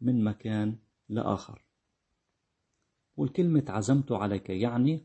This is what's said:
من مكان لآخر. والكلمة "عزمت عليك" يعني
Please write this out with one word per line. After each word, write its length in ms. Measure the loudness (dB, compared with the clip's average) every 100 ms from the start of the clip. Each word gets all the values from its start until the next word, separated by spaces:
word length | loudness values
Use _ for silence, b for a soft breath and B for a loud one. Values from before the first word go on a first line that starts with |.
من 240 | 0 2
مكان 520 | 2 -2 -4 -2 -2 -4 _ _ -8
لآخر. 580 | -4 -2 -2 -6 -20 _ _ _ _ _ _ _ _ _ _ _ _ _ _ _ -6
والكلمة 480 | -4 0 2 2 2
"عزمت 440 | -2 2 2 2
عليك" 380 | -2 -2 -2 -4
يعني 460 | -2 0 2 2 0